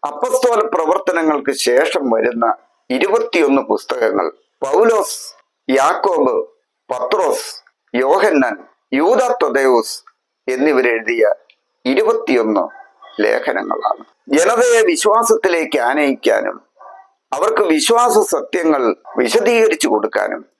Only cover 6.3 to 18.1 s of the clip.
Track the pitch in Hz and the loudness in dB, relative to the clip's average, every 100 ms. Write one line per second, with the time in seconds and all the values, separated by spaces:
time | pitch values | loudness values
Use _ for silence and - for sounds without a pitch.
6.3 | 113 - _ _ _ _ 123 - 196 170 | 0 -4 _ _ _ _ -8 -2 0 0
7.3 | 127 - - _ _ _ 120 131 185 214 | -2 -6 -16 _ _ _ -2 2 2 2
8.3 | 156 127 104 - _ _ 135 165 254 247 | 2 0 -4 -14 _ _ 0 2 2 2
9.3 | 247 247 127 135 120 110 - _ _ _ | 0 0 2 4 2 0 -10 _ _ _
10.3 | _ - 127 147 131 123 117 113 117 107 | _ -8 -2 0 2 2 0 -2 0 2
11.3 | - _ _ _ _ 127 - 440 453 - | 0 _ _ _ _ -2 0 2 0 0
12.3 | 123 110 104 - - - _ - - 107 | 0 2 0 -2 -10 -20 _ -20 -4 0
13.3 | 113 - 95 98 - - - - _ - | 0 -2 -4 -4 -4 -4 -6 -10 _ -2
14.3 | 139 180 233 247 233 220 160 214 220 226 | 0 2 2 2 2 2 0 2 2 2
15.3 | 220 190 170 156 147 120 143 143 127 - | 2 2 -2 -2 -2 0 0 0 0 0
16.3 | 104 98 92 _ _ - - - _ _ | 0 -2 -8 _ _ -20 -20 -20 _ _
17.3 | 135 196 226 196 156 - 233 240 | -4 -2 0 0 0 2 2 4